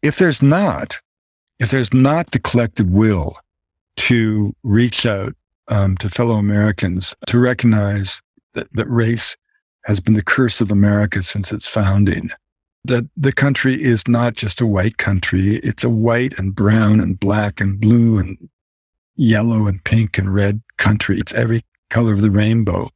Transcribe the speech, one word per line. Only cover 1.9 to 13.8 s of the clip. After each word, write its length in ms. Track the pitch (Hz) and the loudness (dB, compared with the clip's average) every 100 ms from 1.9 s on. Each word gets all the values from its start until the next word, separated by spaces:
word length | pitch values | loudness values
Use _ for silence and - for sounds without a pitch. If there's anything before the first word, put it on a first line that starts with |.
not 380 | 131 135 156 170 | 2 4 2 -2
the 100 | 123 | -6
collective 480 | - 120 117 - 98 | -2 -2 -2 0 2
will 460 | 92 110 95 73 - _ _ _ _ _ - | 4 2 2 -4 -8 _ _ _ _ _ -6
to 580 | - 120 110 107 101 - | 0 2 2 0 -2 -4
reach 420 | 123 104 120 - | 0 2 2 0
out, 300 | 123 98 104 - _ _ - | -2 -2 -6 -12 _ _ -4
um, 300 | 107 98 92 | 0 2 0
to 100 | 107 | -4
fellow 280 | - 120 110 | -2 0 2
Americans, 800 | 101 104 104 101 95 90 92 - - | 0 2 0 0 -2 -2 -6 -8 -2
to 120 | 120 | 2
recognize 840 | 123 123 120 107 101 101 98 - _ _ _ | 2 2 2 2 0 -2 -4 -6 _ _ _
that, 180 | - - | -12 -8
that 160 | - - | -6 -2
race 480 | 117 113 117 - - _ _ _ _ | 0 0 0 -4 -6 _ _ _ _
has 160 | - 101 | -4 -2
been 140 | 92 | 2
the 80 | 110 | 0
curse 400 | - - 127 - | 0 0 0 0
of 100 | 104 | 0
America 500 | 104 101 101 104 101 | 2 4 2 0 -4
since 300 | 92 104 98 | -6 -6 -6
its 140 | 107 - | -8 -6
founding, 640 | - 98 98 98 90 240 - _ _ _ _ - | -2 0 2 2 0 -6 -14 _ _ _ _ -4
that 180 | 123 - - | -4 -4 -2
the 140 | 139 | -2
country 480 | 131 143 135 131 131 | 0 0 0 0 0